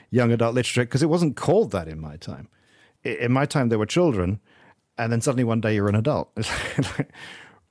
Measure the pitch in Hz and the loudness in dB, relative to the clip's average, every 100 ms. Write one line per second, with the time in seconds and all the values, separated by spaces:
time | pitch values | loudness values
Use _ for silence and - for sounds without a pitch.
0 | _ 117 117 117 117 123 117 123 120 127 | _ 2 4 4 2 0 0 0 0 2
1 | 156 175 165 120 - 190 214 95 80 78 | 2 2 0 0 2 2 2 -2 -6 -10
2 | 78 76 - 69 - _ _ _ _ _ | -12 -14 -14 -14 -16 _ _ _ _ _
3 | 120 95 120 131 143 151 120 110 107 175 | -8 -4 0 2 2 0 2 2 0 2
4 | 175 104 90 107 _ _ - _ _ - | 2 2 0 -4 _ _ -20 _ _ -6
5 | 117 117 143 127 117 113 110 107 101 104 | -2 0 0 0 2 0 2 2 2 2
6 | 120 107 - - 107 - - - - - | 2 0 -4 -6 -6 -6 -4 -4 -4 -4
7 | - - - - - _ - | -8 -10 -20 -20 -20 _ -4